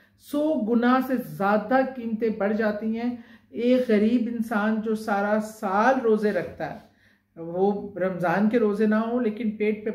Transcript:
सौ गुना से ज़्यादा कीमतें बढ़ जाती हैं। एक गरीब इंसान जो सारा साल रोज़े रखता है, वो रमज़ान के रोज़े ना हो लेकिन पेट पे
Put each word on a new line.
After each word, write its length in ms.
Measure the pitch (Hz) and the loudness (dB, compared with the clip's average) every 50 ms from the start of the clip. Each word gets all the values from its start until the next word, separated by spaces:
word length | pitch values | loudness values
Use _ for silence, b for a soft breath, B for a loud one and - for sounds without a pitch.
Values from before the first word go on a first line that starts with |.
| B B B B | B B B B
सौ 340 | - - 285 294 302 311 311 254 214 | -12 -6 -2 0 0 0 0 0 0
गुना 340 | 208 240 226 240 247 262 262 | 2 2 2 4 4 2 2
से 160 | 254 262 262 | 2 0 -2
ज़्यादा 640 | 220 - - - - 196 202 214 208 196 - 262 269 | -4 -4 -6 -6 -2 0 2 2 0 0 2 2 2
कीमतें 560 | 262 - - 247 226 226 220 214 233 220 196 | 2 0 -4 -8 -8 -6 -4 -2 -2 -2 -2
बढ़ 160 | 190 190 214 220 | 0 -2 -2 0
जाती 420 | 208 226 208 214 - 226 220 226 | 0 0 -2 -2 -2 -4 -4 -4
हैं। 280 | 226 240 247 240 B B B B B B B - | -4 -4 -4 -6 B B B B B B B -6
एक 320 | - 233 247 254 254 247 | -2 2 4 4 4 4
गरीब 400 | 226 214 202 214 220 247 233 214 | 4 4 4 4 4 2 2 0
इंसान 540 | - 240 226 - - 233 202 208 220 220 214 | 0 -2 -4 -4 -2 -2 0 0 0 0 0
जो 140 | 214 226 220 | 0 -2 -2
सारा 440 | 214 - 226 202 202 202 208 214 214 | -2 -2 -2 -2 0 0 2 0 0
साल 580 | 214 - - - 220 190 185 208 226 254 269 262 | -2 -4 -8 -6 -4 -2 2 2 4 4 4 4
रोज़े 300 | 233 226 214 208 208 208 | 4 2 2 4 2 0
रखता 340 | 190 170 - - - - 160 | 0 0 -4 -4 -8 -8 -8
है, 160 | 143 - - - _ b b b b b b b b - | -8 -10 -12 -18 _ b b b b b b b b -16
वो 560 | 165 165 170 170 185 190 202 196 202 - - - | -14 -12 -6 -2 0 0 0 0 -2 -6 -8 -6
रमज़ान 520 | 175 180 185 180 170 175 170 170 196 214 214 | -2 -2 -2 -2 -2 -2 0 2 2 2 2
के 80 | 247 | 2
रोज़े 300 | 240 220 208 202 196 220 | 2 2 2 2 2 2
ना 120 | 208 214 220 | 2 2 2
हो 200 | 220 226 240 247 | 0 0 -2 -2
लेकिन 300 | 240 214 214 - 240 208 | -2 -2 -2 -2 -4 -4
पेट 320 | 214 - 208 214 214 214 - | -2 -2 -2 -2 -2 -2 -4
पे 60 | 226 | -8